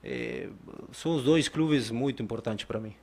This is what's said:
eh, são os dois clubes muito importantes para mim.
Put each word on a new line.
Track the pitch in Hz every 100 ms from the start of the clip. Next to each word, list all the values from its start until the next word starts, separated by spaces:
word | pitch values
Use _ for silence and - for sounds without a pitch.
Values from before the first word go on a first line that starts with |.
eh, | - 62 60 64 - - - - -
são | - 160 165
os |
dois | 127 160 143
clubes | 156 156 147 110
muito | 113 139 131
importantes | 110 113 113 104 -
para | 113
mim. | 110 101